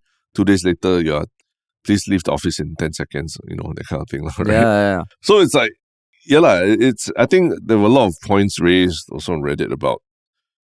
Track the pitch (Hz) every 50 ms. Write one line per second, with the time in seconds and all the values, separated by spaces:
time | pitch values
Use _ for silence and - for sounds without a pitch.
0 | _ _ _ _ _ _ - - 98 95 101 92 85 92 87 - - 95 92 87
1 | 85 78 76 76 80 - _ _ _ _ _ _ _ _ _ _ - - 104 95
2 | - 98 98 92 - - 76 71 - 87 78 - 76 76 80 - 82 78 80 -
3 | 76 - - 71 73 80 - - - - 87 87 - - - - - - - 73
4 | - - - 69 73 - - - 107 104 104 113 117 113 104 104 101 101 95 90
5 | 82 - _ _ - - 208 208 180 120 - 139 117 110 - _ _ _ _ _
6 | _ _ _ _ _ - 139 156 175 135 101 87 90 101 110 104 117 131 110 -
7 | - - - - 120 - 185 185 180 156 90 - - - 110 104 104 107 127 139
8 | 117 95 80 - - - 101 98 101 98 - - 80 87 90 92 90 90 85 78
9 | - - - 73 - - 87 76 71 73 73 73 78 - 67 67 - 67 55 -
10 | _ _ _ _ _ _ _ _ _ _ _ _ _ _